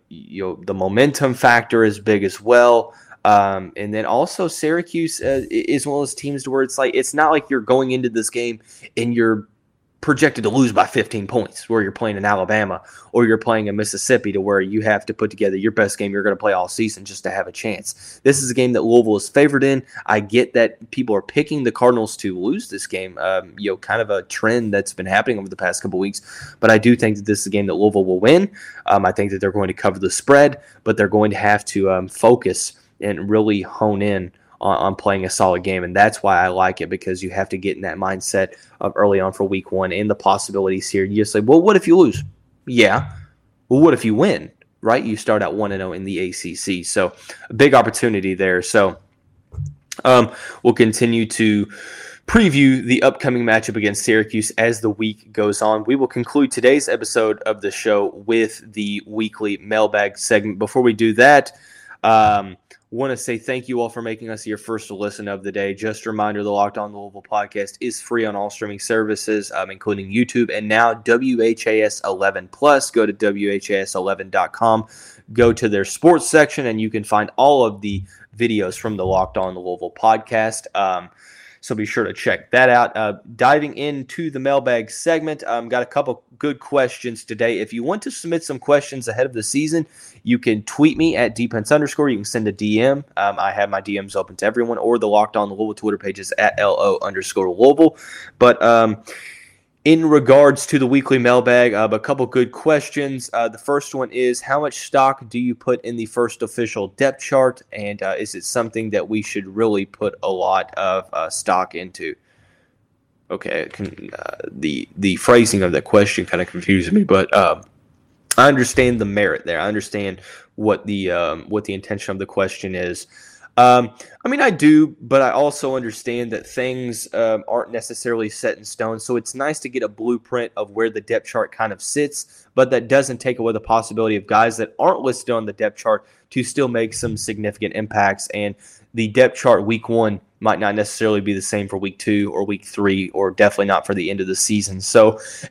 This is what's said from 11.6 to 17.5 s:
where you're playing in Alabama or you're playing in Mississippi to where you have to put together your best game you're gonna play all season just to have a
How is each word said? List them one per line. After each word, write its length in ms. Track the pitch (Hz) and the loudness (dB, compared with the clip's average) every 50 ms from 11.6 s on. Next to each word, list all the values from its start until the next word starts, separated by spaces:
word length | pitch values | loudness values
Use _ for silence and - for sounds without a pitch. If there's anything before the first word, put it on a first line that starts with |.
| - - | -6 -2
where 140 | 113 113 104 | 0 0 0
you're 100 | 98 98 | -2 -4
playing 240 | - 120 110 104 | -6 -6 -6 -4
in 80 | 98 98 | -2 0
Alabama 560 | 104 104 95 92 90 107 107 107 98 90 82 - - - - - _ - | 0 0 0 0 0 0 0 0 -2 -6 -10 -12 -18 -20 -20 -12 _ 0
or 140 | 117 120 | 2 4
you're 100 | 110 113 | 4 2
playing 300 | 110 - 123 113 110 107 | 2 2 0 0 0 0
in 100 | 104 101 | -4 -4
Mississippi 560 | 104 104 104 - 101 - - 131 117 - 104 95 | -4 -4 -4 -6 -6 -2 0 0 0 0 0 -4
to 80 | 101 | -2
where 220 | 95 101 101 98 95 | -2 0 0 0 0
you 180 | 95 104 107 | -2 -2 -2
have 240 | 107 113 107 98 - | 0 0 0 0 -2
to 80 | - 110 | -6 -6
put 160 | - 110 104 | -4 -4 -6
together 280 | 104 101 107 98 95 95 | -2 -2 -2 -2 0 0
your 140 | 98 113 110 | -2 -2 2
best 260 | - 107 101 - - | 2 0 0 0 -4
game 140 | 104 101 98 | -6 -4 -4
you're 100 | 101 98 | -2 -2
gonna 120 | 104 98 | -2 -2
play 200 | 92 - 104 98 | 0 0 0 0
all 120 | 92 90 | 0 -2
season 380 | 87 - - 113 107 - 92 98 | -4 -4 -4 -4 -4 -6 -10 -16
just 180 | - 98 - - | -16 -16 -10 -10
to 60 | 95 | -8
have 160 | 92 98 90 | -6 -6 -8
a 60 | 87 | -8